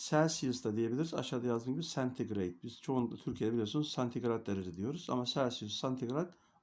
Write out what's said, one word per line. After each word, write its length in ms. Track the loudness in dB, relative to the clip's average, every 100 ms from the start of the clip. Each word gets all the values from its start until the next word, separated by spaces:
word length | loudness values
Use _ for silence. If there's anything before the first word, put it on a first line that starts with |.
| 2
Celsius 540 | 4 4 2 -2 0
da 120 | 0 2
diyebiliriz. 380 | 2 2 0
Aşağıda 320 | -2 -2 0 0
yazdığım 280 | 0 0
gibi 100 | -2
centigrade. 680 | -2 -2 0 0 -2 0 -2 -4
Biz 200 | -12 -8
çoğunlukla 340 | 0 2 2 -2
Türkiye'de 360 | -4 0 2
biliyorsunuz 360 | 2 2 0 0
santigrat 580 | 0 0 0 0 0 0
derece 300 | -2 -2 -2
diyoruz. 340 | -2 -2 -2
Ama 140 | 0
Celsius, 500 | 0 2 0 0 -6
santigrat 600 | -2 -2 0 0 0 -2 -6 _ _